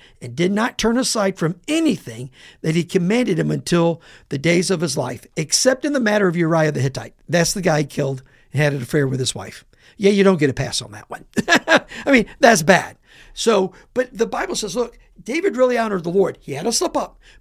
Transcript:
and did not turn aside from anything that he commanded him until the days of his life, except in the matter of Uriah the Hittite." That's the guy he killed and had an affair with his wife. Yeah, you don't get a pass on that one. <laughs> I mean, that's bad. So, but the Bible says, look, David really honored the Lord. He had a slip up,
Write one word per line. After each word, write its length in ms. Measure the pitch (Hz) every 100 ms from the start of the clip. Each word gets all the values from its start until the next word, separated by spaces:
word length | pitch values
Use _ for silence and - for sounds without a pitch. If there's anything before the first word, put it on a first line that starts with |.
| - _
and 160 | 120 120
did 160 | 180
not 280 | 202 233 -
turn 180 | 220 240
aside 400 | 254 226 196 190
from 220 | 165 185 -
anything 640 | 320 320 196 - 113 135 - - -
that 120 | 160
he 100 | 165
commanded 540 | 165 180 175 233 240 160
him 140 | 151
until 500 | 151 - 175 170 165 - - -
the 100 | 139
days 320 | 165 175 180
of 100 | 175
his 160 | 160 147
life, 300 | 127 - - -
except 480 | 151 - 254 262 294
in 80 |
the 60 | 285
matter 280 | 220 214 190
of 80 | 170
Uriah 360 | 160 165 156
the 100 | 143
Hittite." 320 | 135 131 - - -
That's 240 | 170 165
the 80 | 208
guy 200 | 175 151
he 40 | 147
killed 380 | - 139 131 - _ _
and 100 | 131
had 120 | 147
an 80 | 139
affair 260 | 123 156 135
with 120 | 127
his 160 | 123 110
wife. 280 | 95 - - _ _ -
Yeah, 140 | 202
you 140 | 202
don't 160 | 196 175
get 100 | 143
a 40 |
pass 280 | 127 123 -
on 100 | 110
that 180 | 104 -
one. 160 | - - -
<laughs> 120 | -
I 640 | 330 - 311 - - -
mean, 140 | 262 - -
that's 240 | 240 202
bad. 340 | 160 180 - - _ - - -
So, 380 | 226 202 190 - _
but 240 | 247 247 190
the 80 | 220
Bible 300 | 254 381 262
says, 200 | 208 202
look, 220 | 233 - _ -
David 340 | - 311 381 240
really 220 | 254 240
honored 260 | 226 190
the 60 | 165
Lord. 280 | 190 170 -
He 120 | -
had 120 | 135 196
a 60 |
slip 260 | - 330 285
up, 220 | 190 - - -